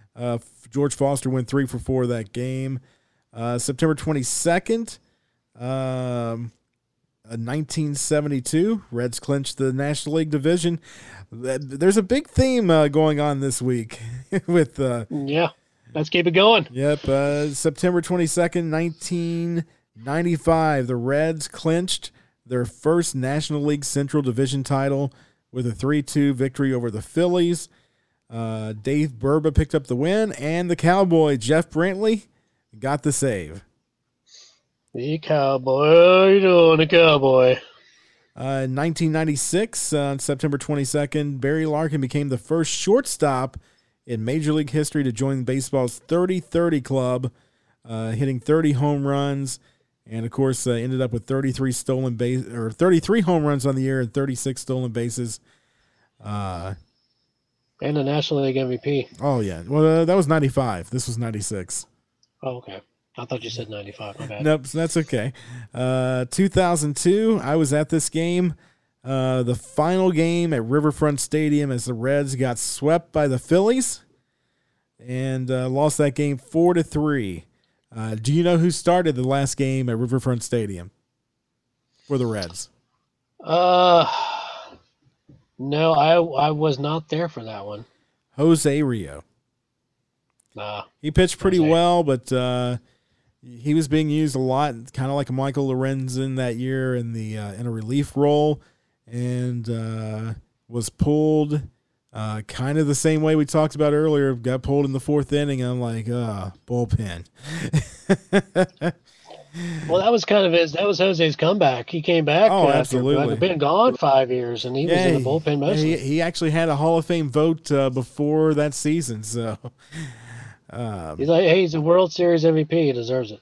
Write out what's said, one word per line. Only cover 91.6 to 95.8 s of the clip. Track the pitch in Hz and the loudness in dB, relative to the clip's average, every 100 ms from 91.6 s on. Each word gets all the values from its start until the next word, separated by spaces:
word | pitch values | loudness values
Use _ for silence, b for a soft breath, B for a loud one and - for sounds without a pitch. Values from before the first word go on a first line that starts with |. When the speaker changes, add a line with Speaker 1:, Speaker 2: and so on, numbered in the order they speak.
| 156 | 2
Speaker 1:
well, | 165 175 175 | 4 4 2
but, | 147 131 - | 2 -2 -2
uh, | 131 127 123 123 123 - _ _ _ _ _ | -4 -2 -2 -4 -6 -10 _ _ _ _ _
he | 127 120 131 | -20 -8 -2
was | 156 151 | 0 2
being | 151 156 | 0 0
used | 151 156 131 | 0 0 0
a | |
lot, | 131 131 147 117 120 | 0 0 -2 -4 -10
kinda | - 131 | -6 -4
like | 143 139 | -2 -2
Michael | 131 139 135 139 | -2 -2 -2 -2
Lorenzen | 127 | -2